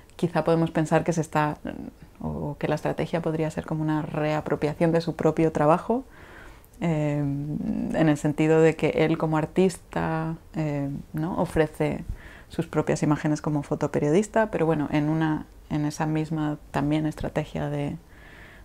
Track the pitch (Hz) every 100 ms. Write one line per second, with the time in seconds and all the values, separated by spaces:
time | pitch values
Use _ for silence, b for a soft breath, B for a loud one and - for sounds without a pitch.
0 | B - 170 165 160 165 165 165 156 160
1 | 165 165 151 151 151 - - - - -
2 | - - 156 151 147 143 156 151 151 147
3 | 147 165 165 160 156 170 - 156 156 151
4 | 151 156 151 151 - 147 147 151 165 165
5 | 165 - 160 156 160 156 151 175 - 240
6 | - B B B B B B - 170 151
7 | 151 147 143 143 147 147 - - - -
8 | 160 147 151 - 156 160 160 156 151 -
9 | 156 160 160 156 160 - 185 - - 165
10 | 165 160 160 165 - 165 156 143 139 143
11 | - 151 165 - 175 170 151 - 151 147
12 | - B B B B - 165 156 151 151
13 | 151 147 156 151 160 147 139 147 147 135
14 | 147 175 214 226 214 165 160 156 143 151
15 | 147 160 156 156 - - - 151 147 -
16 | 156 156 156 160 151 147 - 143 143 156
17 | 156 - 147 - 151 156 147 147 143 165
18 | - B B B B B